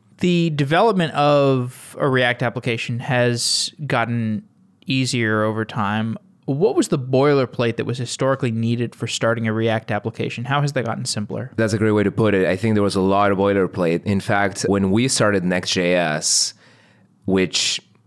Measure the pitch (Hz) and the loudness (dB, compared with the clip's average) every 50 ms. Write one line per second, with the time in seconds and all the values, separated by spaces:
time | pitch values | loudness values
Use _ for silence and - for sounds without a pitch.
0 | _ _ _ - - 180 175 175 170 165 156 143 147 135 160 170 208 233 214 190 | _ _ _ -2 0 2 2 2 2 0 0 -2 -2 0 2 2 4 4 2 2
1 | 170 160 - 151 147 147 147 143 139 139 135 131 123 127 127 - - - - - | 0 -2 0 0 2 4 4 4 4 4 2 2 0 -4 -8 -14 -18 -18 -6 -4
2 | 147 143 131 127 127 123 123 120 135 120 113 127 - 131 117 113 - - 123 117 | -2 0 2 2 2 2 0 0 -2 -4 -4 -4 -4 -4 -4 -4 -4 -6 -6 -6
3 | 127 - 139 123 123 120 120 117 - - - - - - - - 151 135 - 123 | -4 -2 0 2 2 2 0 0 -2 -2 -2 -2 -4 -6 -8 -10 -6 -4 -2 -2
4 | 117 113 117 117 117 110 107 104 - - _ _ _ _ _ _ _ - 135 131 | 0 0 -2 -2 -2 -2 -4 -4 -6 -10 _ _ _ _ _ _ _ -4 -2 0
5 | 131 123 131 123 113 110 110 107 107 107 110 110 110 - - 123 104 98 104 110 | 0 0 0 0 0 2 2 2 0 0 -2 -2 -4 -6 -4 -4 -2 -2 -2 -2
6 | 110 113 110 - - _ _ _ _ - 139 139 175 - - 359 285 - - 147 | -2 -4 -6 -8 -10 _ _ _ _ -6 -2 0 0 2 2 0 0 0 -2 -4
7 | 127 127 131 127 139 147 143 139 131 120 - - 123 117 113 - 113 107 120 131 | -2 0 2 2 4 4 4 2 2 0 -2 -2 -2 -2 -2 -2 -4 -4 -4 -6
8 | 123 120 - - 135 131 135 131 - 123 113 113 113 113 120 120 120 117 - - | -6 -8 -6 -2 -2 0 0 0 -2 -2 -2 -2 -2 -2 -2 -2 -2 -6 -6 -8
9 | - 117 - - - 113 113 113 113 113 110 110 113 113 110 110 - - 110 104 | -8 -6 -4 -2 0 0 0 0 0 -2 0 0 0 0 0 -2 -2 -4 -6 -4
10 | - 113 110 - 117 107 - - 120 127 139 147 147 143 143 131 117 113 113 - | -4 -6 -6 -6 -6 -6 -6 -8 -4 -2 -2 0 0 0 -2 -4 -4 -4 -6 -6
11 | 127 123 - - 104 110 - 113 113 131 - - 113 110 101 107 104 110 107 107 | -6 -6 -6 -6 -6 -6 -8 -8 -10 -6 -2 0 0 0 2 2 2 2 4 4
12 | 104 101 - - 113 107 101 95 92 82 90 92 - 113 110 104 101 101 90 95 | 2 2 2 2 2 2 4 4 2 2 2 0 0 2 2 2 2 2 2 2
13 | 92 95 98 98 101 101 98 95 98 101 101 98 95 85 - 95 90 82 82 85 | 2 2 4 4 4 2 2 2 2 2 2 2 2 0 0 0 0 0 0 0
14 | - - 101 98 90 - 110 101 101 98 92 - - 92 98 101 98 95 95 110 | 0 0 -2 -2 0 0 0 0 0 -2 -2 -2 -2 0 2 2 2 2 2 2
15 | 123 131 131 - 120 107 104 98 87 90 90 90 90 - - 95 90 87 90 90 | 2 2 2 2 2 2 2 2 0 0 0 -2 -2 -2 -2 0 2 2 2 2
16 | 87 80 76 78 82 - - - - - - _ _ - - _ _ _ _ _ | 2 0 0 -2 -2 0 0 0 0 -2 -4 _ _ -20 -20 _ _ _ _ _
17 | _ _ _ _ _ - 92 95 92 85 - - - - - - - _ _ _ | _ _ _ _ _ -2 0 0 0 0 -2 -2 -2 -2 -4 -6 -8 _ _ _
18 | _ | _